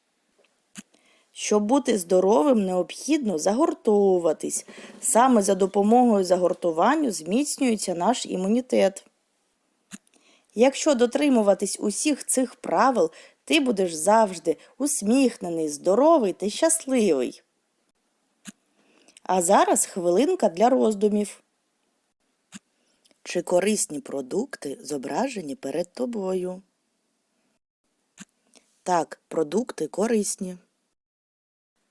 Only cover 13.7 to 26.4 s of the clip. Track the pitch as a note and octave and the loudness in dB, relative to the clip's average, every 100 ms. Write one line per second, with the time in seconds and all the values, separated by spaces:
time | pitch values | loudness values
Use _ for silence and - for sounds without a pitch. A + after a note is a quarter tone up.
13.7 | G3 F#3 D#3 E3 A3 G#3 E3+ E3 D3+ - | 0 -2 -2 2 4 2 -2 -4 -4 -6
14.7 | - C#4 - G3+ C4 B3 - F3+ E3 D#3 | -6 -4 -2 0 2 2 -2 -8 -4 -4
15.7 | C#3+ D#3+ G#3 D4+ E4 G3+ - G3 - D#4+ | -2 0 4 4 4 2 -2 -6 0 0
16.7 | - - B3+ G#3 C#3 A#2 - _ _ _ | 0 0 0 2 2 -2 -8 _ _ _
17.7 | _ _ _ _ _ _ _ - - _ | _ _ _ _ _ _ _ -20 -20 _
18.7 | _ _ _ _ - - F#3 F3 A3 F#4+ | _ _ _ _ -16 -2 0 4 4 4
19.7 | - - G3 F3 F3 D4+ F#4 G#3+ E3 A#3 | 2 -2 -2 0 2 2 2 0 2 2
20.7 | B3+ A3+ G#3 G#3 G#3 G#3 - _ _ _ | 4 0 0 0 0 -4 -10 _ _ _
21.7 | _ _ _ _ _ _ _ _ - _ | _ _ _ _ _ _ _ _ -20 _
22.7 | _ _ _ _ _ - F3+ E3+ F3+ G3 | _ _ _ _ _ -8 -6 0 0 0
23.7 | G#3 - D3 - C#3 B2+ E3 C4+ - C#3+ | -2 -4 -8 -10 -10 -6 -6 -6 -10 -12
24.7 | C3 - D3 B2 D3+ C4+ A3 D3+ B2+ C3+ | -12 -8 -8 -6 -4 -4 -6 -10 -10 -8
25.7 | D3 F3 - B3 A3+ F#3+ F#3 | -6 -6 -6 -8 -6 -4 -4